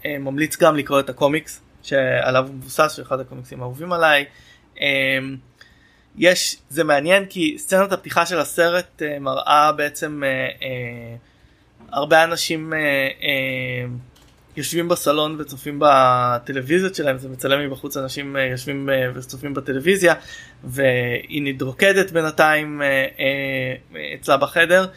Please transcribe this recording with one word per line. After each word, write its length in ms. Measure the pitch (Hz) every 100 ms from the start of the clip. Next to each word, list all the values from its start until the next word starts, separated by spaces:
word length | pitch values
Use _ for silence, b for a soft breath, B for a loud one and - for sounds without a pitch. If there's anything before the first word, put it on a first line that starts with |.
| -
אה, 120 | 147
ממליץ 380 | 139 139 151 -
גם 200 | 165 151
לקרוא 240 | 139 143
את 100 | 135
הקומיקס, 500 | 123 143 156 - - _ _
שעליו 640 | - 139 131 127 131 127 135
הוא 80 |
מבוסס, 380 | 135 131 - 156
שהוא 120 | 147 127
אחד 140 | 131
הקומיקסים 400 | 131 131 127 131
האהובים 320 | 123 127 175
עליי. 320 | 175 160 147 143 b b b b -
אה, 380 | 143 135 135 135 135 135 - b b b b b b -
יש, 380 | 170 180 - - _
זה 160 | 139
מעניין 420 | 151 143 156 196 196
כי 240 | 190 156 -
סצנת 340 | - 185 196
הפתיחה 340 | 185 156 156 170
של 120 | 175
הסרט, 640 | 139 - 170 180 175 _
אה, 160 | 151 143
מראה 540 | 139 131 143 147 151
בעצם, 500 | 147 147 147 156 147
אה, 40 | 139 131 131 135
אה, 540 | 135 127 120 120 117 117 b b b b b _ -
הרבה 320 | 139 151 160
אנשים, 480 | 165 165 - 160 160
אה, 60 | 156 151 139 135 -
אה, 640 | 151 139 131 131 127 123 123 123 123 _ _ _ _ -
יושבים 320 | 135 160 170
בסלון 480 | 170 - 151 151 156
וצופים 420 | 143 135 147 143
בטלוויזיות 1120 | 151 135 131 123 123 120 - 135 131 175 190
שלהם, 240 | 185 147 131
זה 100 | 131
מצלם 380 | 131 139 139 143
מבחוץ 300 | 131 147 139
אנשים, 400 | 131 147 139 139
אה, 60 |
יושבים, 480 | 131 127 147 139 139
אה, 40 | 135 127
וצופים 400 | 123 123 127 143
בטלוויזיה, 600 | 139 135 131 147 190 175 156 B B B B
והיא 760 | 131 127 135 123 123 120 - -
נדרוקדת 680 | 143 131 131 123 196 190 147
בינתיים, 720 | 165 156 151 156 151 151 147
אה, 240 | 143 135 135 -
אה, 960 | 135 135 135 135 131 131 - - 71
אצלה 220 | 143 - 135
בחדר. 500 | - 175 165 180 185